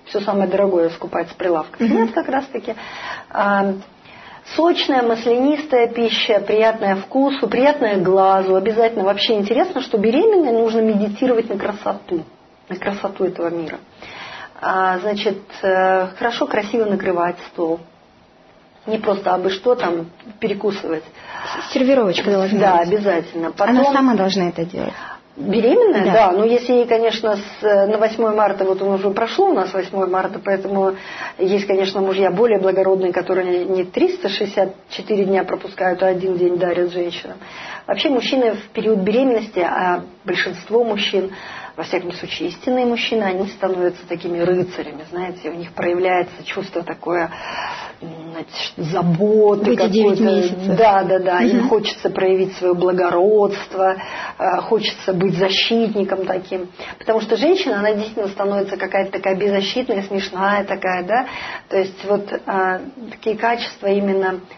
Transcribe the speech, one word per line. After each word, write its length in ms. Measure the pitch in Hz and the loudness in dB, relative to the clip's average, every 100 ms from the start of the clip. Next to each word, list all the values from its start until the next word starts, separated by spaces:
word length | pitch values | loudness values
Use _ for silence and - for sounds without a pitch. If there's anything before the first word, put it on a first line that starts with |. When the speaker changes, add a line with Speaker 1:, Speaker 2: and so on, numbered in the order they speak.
| - | -8
Speaker 1:
все 140 | 214 | -6
самое 260 | 202 202 190 | -2 0 2
дорогое 400 | 190 196 180 165 | 2 2 4 2
скупать 400 | 165 170 175 170 | -2 -8 -6 -6
с 40 | |
прилавка. 480 | - 185 165 156 - | -4 -2 -2 -4 -2
Speaker 2:
Мгм. 120 | 226 226 | 0 2
Speaker 1:
Нет, 160 | 226 | 0
как 140 | 330 302 | -2 -4
раз-таки, 460 | 269 269 233 214 220 - - - - - | -4 -4 -8 -10 -12 -14 -14 -12 -14 -8
а, 440 | - 202 202 196 190 - - - - - - - - | -2 0 2 0 -4 -10 -20 -20 -20 -20 -20 -8 0
сочная, 480 | 330 330 - 269 | 2 2 2 2
маслянистая 840 | 233 226 240 240 269 294 302 254 233 | 2 0 2 2 2 0 2 2 2
пища, 520 | 233 226 - - 208 | 2 -2 0 2 2
приятная 540 | 196 214 220 220 202 196 | 2 2 4 2 0 -2
вкусу, 500 | - 269 277 269 202 | -2 0 2 0 -2
приятная 500 | 226 277 294 233 196 | 2 2 2 0 0
глазу. 580 | 180 190 190 190 190 190 | 2 4 4 4 4 2
Обязательно 500 | 202 220 226 226 190 | 2 2 2 2 0
вообще 300 | 202 - 214 | 0 0 0
интересно, 460 | 202 233 370 285 | 2 0 0 -2
что 160 | 262 220 | -2 0
беременной 540 | 214 254 453 392 285 | 2 4 4 4 4
нужно 300 | 226 226 226 | 2 2 2
медитировать 680 | 220 214 208 202 254 226 226 | 2 2 0 0 0 2 0
на 100 | 202 | -2
красоту, 640 | 208 208 202 202 - 170 - - _ _ - | -4 -4 -6 -6 -4 -6 -6 -18 _ _ -14
на 60 | 185 | -8
красоту 480 | - 202 196 202 | -6 -6 -6 -4
этого 260 | 180 175 170 | -4 -2 -6
мира. 280 | 170 156 - - - - - - - - - - | -4 -8 -10 -16 -20 -20 -18 -16 -16 -18 -8 -2
А, 320 | 190 190 185 | 0 2 0
значит, 380 | 208 208 220 190 - - | -2 -2 -2 -4 -8 -4
э, 460 | 190 190 190 190 185 - | 0 2 4 2 0 -2
хорошо, 300 | 233 233 294 | -2 -2 -2
красиво 380 | 220 208 233 208 | -2 0 0 0
накрывать 500 | 196 190 175 175 175 - | 0 0 0 0 -4 -10
стол. 280 | - 165 165 165 _ _ _ _ _ _ _ _ _ - | -4 -2 -4 -8 _ _ _ _ _ _ _ _ _ -6
Не 120 | 220 | -4
просто 360 | 208 196 190 | -2 -2 0
абы 160 | 185 180 | 0 0
что 260 | 190 247 247 | 0 0 0
там 320 | 180 170 165 - - - | 0 -4 -6 -14 -20 -6
перекусывать. 640 | 220 202 208 202 - 160 - - - - - - - | -4 -2 -4 -4 -4 -6 -8 -20 -16 -14 -10 -10 -4
Speaker 2:
С-, 40 | |
сервировочка 560 | 262 254 269 208 170 208 | 0 4 4 2 0 2
должна 300 | 196 190 202 | 2 2 2
Speaker 1:
Да, 180 | 196 175 | 4 4
Speaker 2:
быть. 80 | 175 | 4
Speaker 1:
обязательно. 540 | 208 202 170 160 170 160 | 2 2 0 -2 -6 -6
Speaker 2:
Она 60 | 160 202 254 | 0 2 4
Speaker 1:
Потом 160 | 277 | 4
Speaker 2:
сама 220 | 269 269 214 | 4 4 4
должна 340 | 190 190 175 | 2 0 -2
это 160 | 170 170 | -2 -6
делать. 280 | - 64 - - - _ - | -6 -8 -8 -14 -18 _ -10
Speaker 1:
Беременная? 680 | 202 208 220 415 453 240 196 | -2 2 4 6 6 4 4
Speaker 2:
Да. 80 | |
Speaker 1:
Да. 180 | 208 202 | 6 6
Ну, 100 | 180 226 | 4 4
если 280 | 240 240 | 2 4
ей, 120 | 247 240 | 4 4
конечно, 520 | 226 226 220 220 202 | 4 2 0 -2 -2
с, 260 | 202 - 214 | -4 -2 2
э, 220 | 202 196 | 4 4
на 100 | 214 | 4
восьмое 360 | 220 220 226 214 | 2 2 0 4
марта, 300 | 208 196 190 | 2 2 0
вот 160 | 190 | 0
уже 260 | 196 196 196 | 0 0 0
прошло 380 | 202 226 226 392 | 0 -2 2 2
у 60 | |
нас 200 | 262 180 | 2 0
восьмое 320 | 196 180 196 185 | -4 -4 -2 0
марта, 340 | 190 190 202 | 0 -2 -4
поэтому 520 | - 196 190 196 190 190 - - - - | -2 -2 0 0 0 -2 -8 -12 -10 -2
есть, 260 | 180 202 202 | 0 0 0
конечно, 360 | 196 190 202 | 0 0 0
мужья 280 | 196 190 190 | 0 2 2
более 300 | 180 240 202 | 4 4 4
благородные, 520 | 190 185 190 190 185 | 2 2 2 2 0
которые 540 | 180 175 185 185 180 180 | -2 -2 -2 0 -2 0
не 180 | 185 | -2
триста 460 | 180 - 359 - 202 | -2 0 0 0 -4
шестьдесят 460 | - 202 - 190 - - | -4 -2 0 -2 -2 -16
четыре 320 | - 202 208 190 | -10 -2 0 2
дня 180 | 190 | 0
пропускают, 600 | 185 185 190 - 185 180 | 0 -4 -6 -4 -2 2
а 40 | 190 | 2
один 300 | 185 190 175 | 2 0 0
день 200 | 180 175 | 2 2
дарят 320 | 180 175 175 | 0 0 -2
женщинам. 460 | 175 175 - 190 190 - - - - - | -2 -6 -6 -12 -16 -18 -16 -14 -10 -6
Вообще 220 | - 320 | -2 0
мужчины 400 | 254 - 269 233 | 0 0 0 0
в 160 | 208 - | 0 -6
период 260 | - 214 214 | -4 0 2
беременности, 600 | 185 220 269 226 214 - | 2 2 2 0 -2 -2
а 440 | - - 185 175 180 - | -2 0 0 -2 -4 -12
большинство 600 | 190 180 - 175 - 226 | -6 -4 -4 -6 -2 0
мужчин, 480 | 233 208 - 196 190 - - - - - | 0 0 -2 0 -2 -6 -16 -16 -14 -12
во 60 | |
всяком 300 | 165 175 170 | -6 -6 -6
случае 380 | 170 170 - 170 | -10 -10 -6 -6
истинные 360 | 170 - 254 247 | -6 -2 0 0
мужчины, 380 | 233 - 226 | 0 -2 -2
они 240 | 196 185 202 | -2 -2 -4
становятся 600 | - 190 185 180 175 - | -4 -4 0 -2 -2 -8
такими 300 | 170 180 170 | -8 -6 -2
рыцарями, 640 | 170 180 180 - 151 143 - | 0 0 -2 -6 -10 -12 -12
знаете, 400 | 175 185 180 160 | -8 -8 -8 -10
у 40 | 170 | -10
них 160 | 175 | -10
проявляется 720 | - 175 175 185 180 175 - - | -4 -2 0 2 0 -2 -8 -10
чувство 380 | 202 - 170 | -8 -6 -8
такое, 480 | 175 165 - 175 165 - - - - - - - | -8 -8 -4 -4 -4 -8 -12 -10 -10 -10 -14 -16
м, 100 | 165 160 160 | -16 -14 -14
значит, 580 | 165 156 - - - 160 | -14 -12 -10 -10 -6 -4
заботы 720 | 180 175 165 208 214 208 202 208 | 0 2 2 4 6 6 4 2
Speaker 2:
В 40 | |
эти 180 | 240 - | 2 2
девять 300 | 202 208 190 | 4 4 4
Speaker 1:
какой-то. 40 | 220 190 | 4 4
Speaker 2:
месяцев. 420 | 180 - 196 180 | 2 -2 0 4
Speaker 1:
Да, 240 | 220 196 | 6 6
да, 140 | 180 185 | 4 2
да, 220 | 185 180 | 2 2
им 160 | 175 233 | 4 2
Speaker 2:
Мгм. 80 | 247 | 4
Speaker 1:
хочется 420 | 220 208 - 190 | 2 0 -4 -4
проявить 440 | - 190 190 185 190 | 0 2 2 0 -2
свое 180 | 180 175 | 0 2
благородство, 1200 | 180 180 175 175 196 214 202 196 - 233 190 190 - - - - | 2 2 2 2 4 4 4 0 -6 0 0 0 -6 -10 -10 -4
э, 200 | 185 180 | -2 -2
хочется 520 | 180 220 - - - | 0 0 0 -6 -2
быть 220 | 185 190 165 | 0 0 2
защитником 880 | 190 - - 233 226 214 190 190 185 | 0 0 0 2 0 0 -2 -2 -2
таким. 420 | 185 - 185 180 - - - | -4 -4 -8 -8 -14 -18 -8
Потому 220 | - 220 | -2 -2
что 160 | 220 220 | 0 0
женщина, 420 | 285 370 285 202 | 2 2 0 0
она 140 | 208 | 0
действительно 340 | 208 220 226 202 | 0 -2 -6 -6
становится 500 | 202 196 202 196 190 | -2 -2 0 -2 -4
какая-то 340 | 185 196 190 | -2 -2 -2
такая 240 | 190 190 190 | -2 -2 0
беззащитная, 680 | 202 196 196 247 247 202 | 0 0 0 -2 -2 -4
смешная 600 | 196 196 190 185 196 202 202 | -4 -4 -4 -2 0 0 -2
такая, 380 | 190 190 180 | -4 -4 -4
да. 220 | 180 226 262 - - - - | -2 -2 -2 -8 -12 -14 -4
То 80 | 196 | -2
есть 280 | 190 - 190 | -2 -4 -2
вот, 260 | 202 202 | -2 -2
э, 480 | 165 - 196 185 185 - - 220 | -8 -4 -2 0 -2 -8 -16 -16
такие 240 | - 220 214 | -8 -6 -2
качества 520 | 233 233 - - 196 | 0 -2 -6 -6 -2
именно 540 | 196 196 190 190 185 - | 0 2 0 0 -4 -10